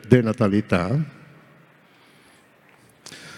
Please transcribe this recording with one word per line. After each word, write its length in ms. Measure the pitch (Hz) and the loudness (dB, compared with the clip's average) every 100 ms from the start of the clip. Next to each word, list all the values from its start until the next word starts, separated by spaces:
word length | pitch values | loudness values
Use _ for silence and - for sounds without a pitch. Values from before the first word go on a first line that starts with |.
| 107 | 4
denatalità. 960 | 127 113 104 107 104 107 92 90 139 156 - - - - - _ _ _ _ _ _ _ - _ _ _ - - _ - - - | 4 4 0 0 0 0 0 0 -2 -4 -10 -20 -20 -20 -20 _ _ _ _ _ _ _ -20 _ _ _ -20 -20 _ -20 -20 -20